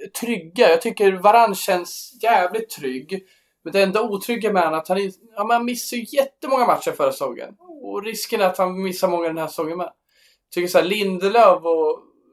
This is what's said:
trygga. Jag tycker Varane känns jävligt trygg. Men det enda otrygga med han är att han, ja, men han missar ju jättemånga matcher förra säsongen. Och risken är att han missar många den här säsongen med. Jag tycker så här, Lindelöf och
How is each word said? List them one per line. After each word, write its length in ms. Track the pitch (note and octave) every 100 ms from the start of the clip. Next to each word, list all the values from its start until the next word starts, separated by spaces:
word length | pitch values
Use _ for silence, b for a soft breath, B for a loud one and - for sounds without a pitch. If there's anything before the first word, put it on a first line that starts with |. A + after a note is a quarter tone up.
| G3 -
trygga. 480 | A#3 G#3 D#3+ A#3+ G3+
Jag 120 | E3
tycker 300 | A3+ G3 G3
Varane 420 | F#3 G3+ A#3 A3
känns 640 | F#3+ - F3+ E3+ - - -
jävligt 480 | A3 G#3 F3+ A3 -
trygg. 520 | - C3+ C3 - F#3+ b b b b
Men 80 | E3
det 100 | G3
enda 200 | F#3+ G#3+
otrygga 500 | A#3+ G3 - A#3 G#3
med 100 | F#3+
han 120 | D#3+
är 40 | D#3+
att 100 | -
han, 100 | G3 G3 - _ -
ja, 80 |
men 60 | A3
han 140 | A#3
missar 320 | A#3+ B3 - A#3+
ju 80 | A3
jättemånga 580 | C#4 C4+ _ C#4+ C4 A3
matcher 240 | D3+ E3+
förra 200 | D3+ C3+
säsongen. 420 | C3+ C3+ A#2 - - F4+ D4+
Och 200 | G3+ G3+
risken 360 | G#3+ G#3+ - A3
är 40 | F#3
att 120 | F#3
han 240 | F#3 F#3
missar 260 | F#3+ F#3 F#3
många 180 | E3+ E3
den 100 | D#3+
här 80 | D#3
säsongen 320 | - D#3 F3
med. 80 | E3+
Jag 680 | _ _ _ _ _ _
tycker 140 | F3+ F3
så 100 | F3+
här, 60 |
Lindelöf 800 | E3+ G#3 G3 F#3 G3 A#3 G#3 F3
och 360 | E3 D#3+ D#3 - _ _ _